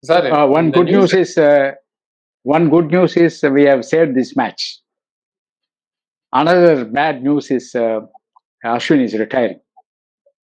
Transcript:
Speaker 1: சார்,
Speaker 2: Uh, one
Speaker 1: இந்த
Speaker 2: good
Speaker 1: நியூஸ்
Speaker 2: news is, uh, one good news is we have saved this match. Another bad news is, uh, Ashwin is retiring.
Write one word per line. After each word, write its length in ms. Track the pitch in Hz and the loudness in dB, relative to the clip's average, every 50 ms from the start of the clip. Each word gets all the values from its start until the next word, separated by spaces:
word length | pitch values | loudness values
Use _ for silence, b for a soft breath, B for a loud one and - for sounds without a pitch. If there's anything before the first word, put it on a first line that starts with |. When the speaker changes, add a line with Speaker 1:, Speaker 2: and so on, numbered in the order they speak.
| _ | _
Speaker 1:
சார், 220 | 131 165 180 175 | 0 0 0 0
Speaker 2:
Uh, 220 | 127 156 147 147 135 | 0 0 0 2 2
one 160 | 139 156 165 | 2 2 0
Speaker 1:
இந்த 140 | 156 147 175 | 0 2 0
Speaker 2:
good 60 | 175 | 0
Speaker 1:
நியூஸ் 300 | 160 190 202 190 170 185 | 2 2 2 2 2 2
Speaker 2:
news 140 | 190 170 - | 0 0 0
is, 40 | - 170 | 0 0
uh, 300 | 156 147 147 143 139 135 - - _ _ _ _ _ _ _ _ _ _ _ _ - | 2 4 4 2 2 -2 -6 -10 _ _ _ _ _ _ _ _ _ _ _ _ -6
one 220 | 123 147 160 170 156 | -4 -2 0 2 2
good 220 | 139 170 170 147 | 2 2 2 2
news 260 | 165 185 180 160 - | 0 0 0 0 2
is 320 | 175 170 160 160 - - 143 | 2 0 0 0 -2 -4 -2
we 160 | 135 143 143 | 2 2 4
have 180 | 143 139 127 113 | 4 2 0 -2
saved 320 | - - 160 165 151 127 | -2 0 0 0 0 0
this 220 | 131 120 - - | -2 -4 -4 -4
match. 260 | 135 120 104 - - - - - - _ _ _ _ _ _ _ _ _ _ _ _ _ _ _ _ _ _ _ _ _ _ _ _ _ _ _ _ _ - - | -4 -4 -6 -6 -10 -14 -14 -14 -18 _ _ _ _ _ _ _ _ _ _ _ _ _ _ _ _ _ _ _ _ _ _ _ _ _ _ _ _ _ -6 -4
Another 420 | 127 147 165 180 180 175 170 156 135 120 107 113 | -2 0 2 2 4 4 4 2 2 -2 -6 -4
bad 300 | 139 151 160 143 127 127 | -4 -2 -2 -4 -4 -2
news 280 | 139 147 143 135 - | -2 -2 -2 -2 -4
is, 160 | 135 120 - - - | -6 -6 -6 -6 -6
uh, 220 | 123 117 113 113 110 107 - _ - _ _ _ _ _ _ _ _ - | -4 -2 -2 -4 -4 -8 -12 _ -20 _ _ _ _ _ _ _ _ -6
Ashwin 360 | 117 117 120 - - 165 139 | -4 -4 -4 0 0 2 2
is 140 | 127 107 101 | 2 0 -2
retiring. 420 | 107 110 - - 131 120 104 92 - _ _ _ _ _ _ _ _ _ _ _ _ _ _ _ _ | -4 -6 -4 -2 -2 -2 -2 -6 -10 _ _ _ _ _ _ _ _ _ _ _ _ _ _ _ _